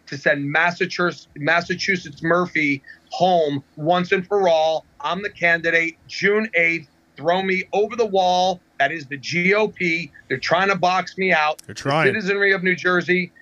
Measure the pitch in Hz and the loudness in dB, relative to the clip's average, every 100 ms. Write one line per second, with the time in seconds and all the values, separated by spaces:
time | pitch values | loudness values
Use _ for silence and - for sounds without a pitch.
0 | - 139 160 147 143 156 170 175 180 - | -12 -4 0 0 0 0 0 0 -4 -2
1 | 175 143 - 151 147 170 175 180 - 185 | -2 -2 -14 -6 0 0 0 -4 -2 -2
2 | 156 135 165 175 175 160 143 139 - - | -4 -6 0 0 0 0 0 -2 -6 -20
3 | - - 180 175 147 143 - - 151 180 | -10 0 2 2 2 -2 -8 -6 0 0
4 | 180 190 180 202 185 160 160 156 - - | 2 -2 0 0 2 2 2 -2 -6 -10
5 | 147 175 202 - 170 170 165 165 165 - | -6 -6 -8 -2 0 2 2 0 0 -6
6 | - - 196 208 220 170 165 165 147 _ | -14 -2 0 0 0 0 0 -2 -8 _
7 | _ - 156 185 190 185 - 190 214 233 | _ -6 -2 0 0 -4 -2 -2 -2 0
8 | 220 190 180 180 185 180 _ - 139 160 | 0 2 2 2 2 -2 _ -2 -2 -2
9 | 135 143 113 165 180 208 214 - 175 165 | -10 -12 -6 -2 2 2 0 -2 -2 -2
10 | 170 - - 135 - 165 196 185 180 185 | -6 -14 -8 -6 0 0 2 2 2 0
11 | 180 - 185 160 151 156 - 101 139 151 | -4 -4 0 2 0 -2 -10 -8 -2 2
12 | 143 220 190 202 196 196 185 180 180 180 | 2 2 -2 2 2 2 0 0 2 0
13 | 175 180 175 - | 2 0 -2 -10